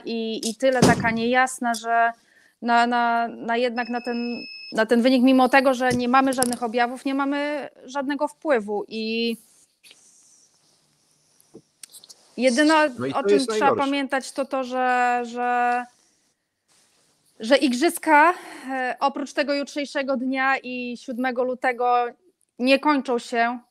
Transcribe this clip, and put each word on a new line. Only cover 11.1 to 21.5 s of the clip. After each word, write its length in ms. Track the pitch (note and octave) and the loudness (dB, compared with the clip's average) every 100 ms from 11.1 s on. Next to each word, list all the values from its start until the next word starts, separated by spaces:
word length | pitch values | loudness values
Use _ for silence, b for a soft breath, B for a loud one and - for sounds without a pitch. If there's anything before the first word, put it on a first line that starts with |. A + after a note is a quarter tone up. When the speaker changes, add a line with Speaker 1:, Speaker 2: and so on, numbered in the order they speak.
| _ _ _ _ E2+ _ _ - - - - _ - | _ _ _ _ -20 _ _ -20 -20 -20 -20 _ 0
Speaker 1:
jedyne, 520 | B3+ A#3+ D4+ D#4 D4+ A#3+ | 2 4 4 6 4 0
Speaker 2:
No 60 | B3+ | -4
i 80 | |
Speaker 1:
o 100 | - | -2
Speaker 2:
to 60 | G4 | 2
Speaker 1:
czym 80 | G4+ | 2
Speaker 2:
jest 120 | B3+ | 2
Speaker 1:
trzeba 160 | - C#4 | 2 2
Speaker 2:
najgorsze. 200 | A3+ C4+ | 2 0
Speaker 1:
pamiętać, 420 | C#4 C4+ C4+ B3+ | -2 -2 -4 -4
to 140 | - C4+ | -8 -6
to, 180 | C4+ | -4
że, 580 | B3+ B3+ B3+ B3 B3 B3 A#3+ | -4 -2 0 2 2 0 -4
że, 600 | A#3+ B3 B3 A#3+ B3 A#3+ _ _ _ _ _ _ _ _ _ _ _ _ _ _ _ | -6 -2 0 0 -2 -6 _ _ _ _ _ _ _ _ _ _ _ _ _ _ _
że 180 | A3 C4+ | 2 2
igrzyska, 760 | C#4+ A#3+ E4 E4+ - D4 D#4+ F4 B B B3+ | 4 2 0 0 4 6 6 2 B B -10
e, 260 | C4 B3+ - | -6 -6 -2
oprócz 340 | C#4 C#4 C#4 | -2 -2 -8
tego 200 | - C#4+ | -4 -2
jutrzejszego 640 | C#4+ C#4 D4+ C#4+ D4+ C4+ C4+ | -2 -4 -6 -6 -6 -4 -4
dnia 400 | C4 C4 C4+ C4+ | -4 -2 0 -2
i 340 | B3 B3 B3 A#3+ | -4 -10 -8 -10
siódmego 420 | - A#3+ C4 B3 | -10 -6 -4 -2
lutego 640 | B3+ | -4